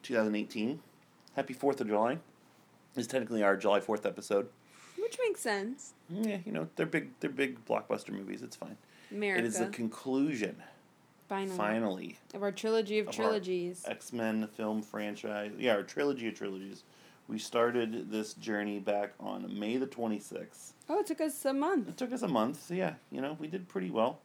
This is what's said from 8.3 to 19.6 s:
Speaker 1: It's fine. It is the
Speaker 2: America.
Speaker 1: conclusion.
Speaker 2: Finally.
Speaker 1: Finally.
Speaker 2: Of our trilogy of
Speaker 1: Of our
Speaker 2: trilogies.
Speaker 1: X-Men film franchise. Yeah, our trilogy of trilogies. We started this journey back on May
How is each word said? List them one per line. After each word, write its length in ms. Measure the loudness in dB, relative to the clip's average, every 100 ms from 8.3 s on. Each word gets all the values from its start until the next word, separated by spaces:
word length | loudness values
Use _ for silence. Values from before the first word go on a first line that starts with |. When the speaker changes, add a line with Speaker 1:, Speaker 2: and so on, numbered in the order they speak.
| -8
Speaker 1:
It's 140 | -10 -12
fine. 220 | -12 -12 -18 -20 -10
It 320 | -2 2 2 2
is 80 | 2
the 40 |
Speaker 2:
America. 160 | 0 0
Speaker 1:
conclusion. 800 | -4 -4 -2 2 2 2 -2 -4 -16 -20 -20 -20 _ -20 -6
Speaker 2:
Finally. 300 | -4 -2 0
Speaker 1:
Finally. 600 | 2 2 0 -2 -6 -12 -14
Speaker 2:
Of 80 | -4
our 100 | -4
trilogy 460 | -2 0 2 2 0
of 100 | 0
Speaker 1:
Of 100 | 0
our 60 | 2
Speaker 2:
trilogies. 580 | 2 0 -2 -2 -6 -6
Speaker 1:
X-Men 600 | -8 -6 0 2 2 -2
film 340 | -2 -2 -2
franchise. 680 | -2 -4 -4 -4 -4 -4 -4 0
Yeah, 160 | 4 4
our 80 |
trilogy 440 | 2 0 0 0 -2
of 40 |
trilogies. 500 | -4 -6 -6 -8 -12 -18 -20 -20 -20 -8
We 100 | -6
started 720 | -2 4 4 4 0 -2 -4
this 240 | -4 -4
journey 460 | -6 -2 0 0 -2
back 320 | 0 0 0 -6
on 400 | -8 -6 -6
May 180 | -4